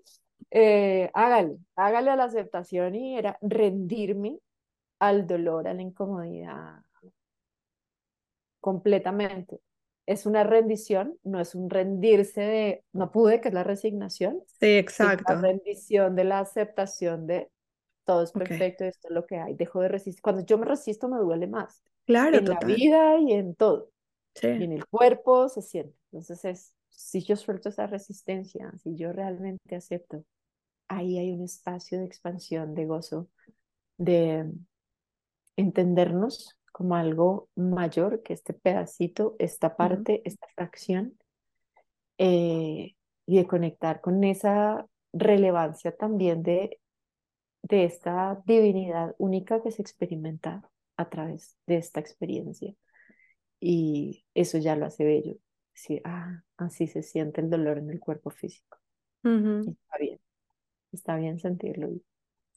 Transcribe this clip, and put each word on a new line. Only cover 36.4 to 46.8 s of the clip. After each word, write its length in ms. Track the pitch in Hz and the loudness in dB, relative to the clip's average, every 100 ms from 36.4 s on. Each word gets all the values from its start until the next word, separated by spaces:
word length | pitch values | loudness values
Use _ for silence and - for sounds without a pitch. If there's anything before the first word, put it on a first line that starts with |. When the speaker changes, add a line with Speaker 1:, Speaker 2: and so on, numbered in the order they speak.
| - _ _ | -18 _ _
Speaker 1:
como 240 | - 180 175 | -6 -2 0
algo 520 | 165 160 175 196 - | 0 2 2 2 -6
mayor 680 | - 180 180 170 165 185 220 | -4 -2 0 -2 0 0 -2
que 80 | - | -6
este 200 | 165 - | -12 -10
pedacito, 840 | - 190 185 170 - 170 - 214 214 | -4 0 0 -4 -4 -4 -2 -4 -2
esta 380 | - - 160 - | -6 -2 -2 0
Speaker 2:
Ujú. 280 | 175 185 220 | 0 0 -2
Speaker 1:
parte, 160 | 214 | -2
esta 240 | - - - - | -4 -14 -16 -12
fracción, 600 | 170 - - 185 233 - _ _ _ _ _ _ _ _ _ - | -12 -10 -4 -4 -4 -10 _ _ _ _ _ _ _ _ _ 0
eh, 760 | 185 175 170 165 160 156 175 _ _ _ - | 4 4 2 0 -2 -6 -10 _ _ _ 2
y 100 | 185 | 4
de 100 | 175 | 4
conectar 540 | 175 170 - 165 156 | 2 -2 -2 -4 -2
con 240 | - 190 | 0 2
esa 600 | 196 196 208 208 208 220 - _ _ | 2 2 2 2 2 0 -8 _ _
relevancia 840 | 170 208 202 190 175 156 156 170 - | 0 4 6 6 4 0 -4 -8 -6
también 460 | 214 214 180 165 | -4 0 0 0
de, 380 | 165 175 196 - | 0 0 -2 -8